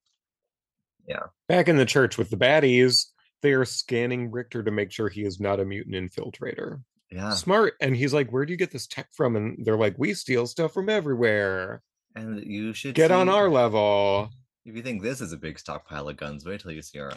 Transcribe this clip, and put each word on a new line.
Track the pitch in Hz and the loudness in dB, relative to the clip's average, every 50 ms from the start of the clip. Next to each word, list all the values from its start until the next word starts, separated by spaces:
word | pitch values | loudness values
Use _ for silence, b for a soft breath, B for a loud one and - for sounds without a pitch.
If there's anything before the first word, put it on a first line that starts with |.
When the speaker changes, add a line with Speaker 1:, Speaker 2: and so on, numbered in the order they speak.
| _ _ _ _ _ _ _ _ _ _ _ _ _ _ _ _ _ _ _ _ _ | _ _ _ _ _ _ _ _ _ _ _ _ _ _ _ _ _ _ _ _ _
Speaker 1:
Yeah. | - - - - - _ _ _ - | -10 -10 -8 -10 -12 _ _ _ 2
Speaker 2:
Back | 170 180 160 175 | 2 4 6 6
in | 160 | 6
the | 139 123 | 4 4
church | 110 - 143 127 107 - - | 4 4 4 4 4 2 -2
with | 107 - | -2 -2
the | 110 | 2
baddies, | 92 127 131 151 156 147 131 123 123 127 127 120 - - - _ _ _ _ _ _ | 2 4 6 6 6 6 6 6 6 6 6 4 2 0 -2 _ _ _ _ _ _
they | - 143 | 2 4
are | 135 131 127 | 4 4 2
scanning | - - - - - 127 117 120 123 123 123 120 113 | 0 -2 -8 -4 -2 -2 0 0 0 -2 -4 -4 -6
Richter | 110 123 120 - - 120 | -6 -8 -10 -8 -8 -4
to | 104 107 | -4 -2
make | 104 107 104 92 | -2 -2 -2 -4
sure | - - 110 101 | -4 -4 -4 -4
he | - 104 104 | -4 -4 -6
is | 98 92 95 | -6 -4 -2
not | 101 98 101 98 | -2 -2 0 0
a | 98 | -2
mutant | 98 98 101 - - 98 | -4 -6 -10 -8 -8 -6
infiltrator. | 92 92 90 - - 120 - - - - 123 - - - - - 135 127 _ _ _ _ _ | -6 -6 -6 -8 -10 -10 -10 -12 -10 -10 -10 -8 -8 -10 -10 -10 -14 -16 _ _ _ _ _
Speaker 1:
Yeah. | 90 90 98 107 - | -10 -8 -6 -4 -4
Speaker 2:
Smart. | - - 180 196 220 214 165 - _ | -4 0 2 4 4 4 2 0 _
And | 151 131 131 | 0 0 0
he's | 120 143 135 135 | 0 0 2 2
like, | 151 135 110 | 0 0 0
"Where | 117 131 147 | -2 -2 -2
do | 156 | -2
you | 180 175 | -2 -4
get | 180 165 | -4 -4
this | - 123 - | -4 -10 -12
tech | - - 135 - - | -10 -12 -14 -14 -14
from?" | _ - 147 123 113 | _ -2 0 0 2
And | 107 104 117 - - 113 | 0 -2 -4 -6 -4 0
they're | 110 110 | 0 2
like, | 107 110 104 92 - | 2 2 0 0 -2
"We | 139 202 196 | -4 -4 -4
steal | - - 120 127 120 123 | -6 -4 -2 0 0 0
stuff | 113 - - 165 156 | -2 -2 -2 -4 -2
from | - 190 190 208 | -2 -4 -2 0
everywhere. | 220 208 156 147 131 117 120 110 107 104 101 95 95 92 92 98 117 120 _ _ _ _ _ _ _ | 0 0 0 -2 0 2 2 2 4 2 2 0 -2 -2 -4 -6 -10 -12 _ _ _ _ _ _ _
Speaker 1:
And | 113 110 110 107 101 - | -12 -10 -8 -8 -8 -8
you | - 101 104 107 113 110 | -8 -8 -6 -6 -8 -8
should | - - 139 123 | -8 -10 -4 2
Speaker 2:
Get | 156 160 160 | 4 4 6
on | 180 185 185 185 | 6 4 4 4
Speaker 1:
see | |
Speaker 2:
our | 196 208 202 185 | 4 4 4 4
level." | 151 127 120 113 107 107 104 104 101 101 101 101 98 101 104 110 127 - _ _ _ _ _ | 4 4 4 4 4 4 4 4 4 4 4 4 2 0 0 -4 -10 -20 _ _ _ _ _
Speaker 1:
If | 117 110 | -14 -14
you | 117 | -10
think | 117 127 117 95 | -8 -8 -8 -6
this | 98 120 139 127 | -4 -6 -6 -6
is | 113 80 | -8 -10
a | 80 | -10
big | 69 80 78 76 - | -10 -10 -12 -12 -10
stockpile | - 82 73 73 - - 78 73 71 73 | -12 -12 -12 -12 -12 -12 -12 -10 -10 -10
of | 71 | -10
guns, | - 76 73 73 71 69 | -10 -10 -10 -10 -12 -12
wait | 90 101 101 | -12 -12 -12
till | - 87 | -12 -12
you | 78 78 | -12 -12
see | 76 - - 73 | -14 -14 -14 -12
our | 71 69 67 | -12 -12 -12